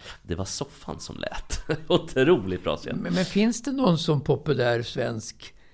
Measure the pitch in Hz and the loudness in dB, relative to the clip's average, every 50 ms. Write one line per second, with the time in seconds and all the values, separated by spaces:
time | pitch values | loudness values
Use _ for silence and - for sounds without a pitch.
0 | - - - - - - 85 82 95 - - - - - - - - - 78 - | -12 -16 -16 -12 -8 -6 -6 -4 -4 -6 -6 -6 -8 -8 -10 -12 -12 -10 -10 -10
1 | - - - - - - - - - - - - - - 160 156 - - 180 175 | -10 -10 -8 -6 -6 -6 -6 -6 -8 -6 -6 -6 -4 -4 -4 -4 0 2 2 2
2 | 170 - - 131 131 156 180 139 98 95 90 87 - - 73 - - - - - | 2 0 2 4 6 6 6 6 4 0 -4 -2 -2 -2 -2 -2 -4 -6 -6 -4
3 | - 175 175 180 185 - - 196 214 233 226 - - 285 269 277 254 196 170 156 | -2 0 0 0 0 2 2 2 4 2 2 0 -4 -4 0 2 4 4 4 4
4 | - - 151 139 - - 139 - - 156 143 123 120 120 120 117 117 - - 143 | 4 2 2 2 2 2 0 0 0 0 0 2 2 2 2 0 -2 -4 -4 -2
5 | 120 120 117 110 - - - - - - - - - - | -2 -2 -4 -6 -8 -10 -12 -16 -18 -18 -18 -20 -20 -20